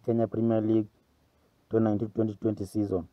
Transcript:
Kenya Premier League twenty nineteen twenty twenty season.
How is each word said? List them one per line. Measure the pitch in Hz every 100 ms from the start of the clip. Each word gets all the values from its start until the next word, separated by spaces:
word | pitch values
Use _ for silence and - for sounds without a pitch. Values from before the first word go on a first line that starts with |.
Kenya | - 117 110
Premier | 110 113 110
League | 110 110 107 _ _ _ _ _ _ _ _
twenty | 113 110
nineteen | 104 110
twenty | 113 110
twenty | 98 110 104 98
season. | 107 101 92 85